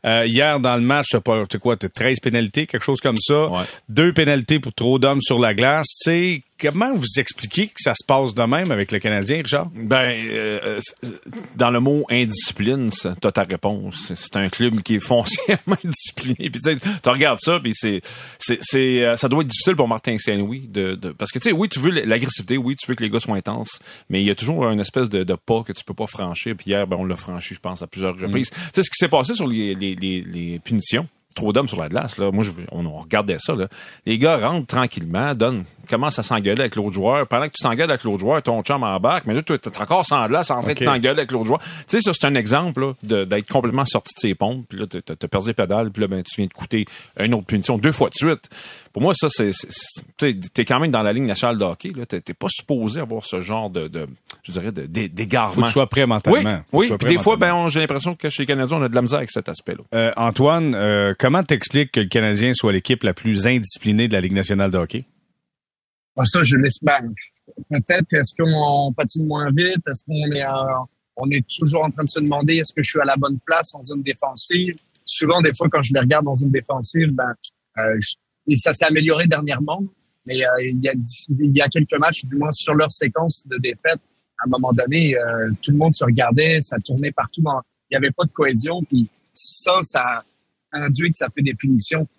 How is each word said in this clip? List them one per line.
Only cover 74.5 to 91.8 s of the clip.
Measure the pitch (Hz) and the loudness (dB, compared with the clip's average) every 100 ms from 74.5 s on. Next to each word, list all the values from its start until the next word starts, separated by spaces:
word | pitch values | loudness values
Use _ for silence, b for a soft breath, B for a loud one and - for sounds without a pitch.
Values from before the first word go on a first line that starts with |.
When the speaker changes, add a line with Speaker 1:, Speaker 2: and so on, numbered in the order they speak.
| 175 180 165 _ _ - | 0 0 -4 _ _ -4
Speaker 3:
Souvent, | - 156 175 | 0 2 4
des | 156 131 | 4 2
fois, | 170 | 2
quand | 156 | 2
je | 127 | 2
les | 135 | 2
regarde | 127 151 147 | 4 4 2
en | |
zone | 131 139 | 0 2
défensive, | 131 - 139 113 165 160 | 0 0 -6 -2 0 2
ben, | 131 123 120 - _ _ - | 2 -2 -4 -12 _ _ -4
euh, | 110 110 | -2 0
je, | 101 - _ _ - | -2 -8 _ _ 0
et | 139 | 2
ça | 165 | 2
s'est | 151 160 | 2 2
amélioré | 156 160 156 170 | 4 4 4 4
dernièrement, | 151 147 131 147 175 190 _ _ _ 131 | 2 0 -2 -2 -4 -6 _ _ _ -6
mais, | 131 127 | -2 2
euh, | 127 | 2
il | 127 127 | 0 0
y | 135 | 0
a, | 131 117 - - 139 | -2 -4 -6 -2 2
il | 147 139 | 4 4
y | |
a | 143 | 4
quelques | 165 147 147 | 2 0 2
matchs, | 156 165 131 | 2 0 -4
du | 139 | -2
moins | 151 | -2
sur | 151 - | -2 0
leur | 151 156 | 2 2
séquence | - 139 135 165 - 135 | 0 -2 0 -2 -4 -6
de | 127 | -4
défaite, | 127 - 160 165 _ _ _ - | -4 -2 -2 -2 _ _ _ -6
à | 123 | -2
un | |
moment | 127 127 | 0 2
donné, | 120 123 156 160 127 | 2 2 2 2 2
euh, | 117 117 110 104 | 0 -2 -2 -2
tout | - | 2
le | 147 | 4
monde | 160 | 4
se | 151 131 | 4 2
regardait, | 117 120 127 156 160 | 4 4 4 4 2
ça | 143 117 | 0 -6
tournait | 98 127 147 | -4 -2 -2
partout | 151 127 - | -4 -6 -2
dans, | 156 135 - _ _ | 0 0 -6 _ _
il | 135 | 0
y | |
avait | 139 | 0
pas | - | 0
de | 170 | -2
cohésion, | - 143 120 139 175 | 2 2 2 0 -4
puis | 165 131 113 _ _ | 0 2 2 _ _
ça, | - - - - 185 | -8 -4 -2 2 2
ça | 160 135 123 117 - _ _ _ _ | 2 -2 -2 -4 -8 _ _ _ _
induit | 147 143 131 170 | -6 -2 0 0
que | 160 | 0
ça | 127 | -4
fait | 147 | -2
des | 139 110 | -2 -2
punitions. | 135 127 | 0 2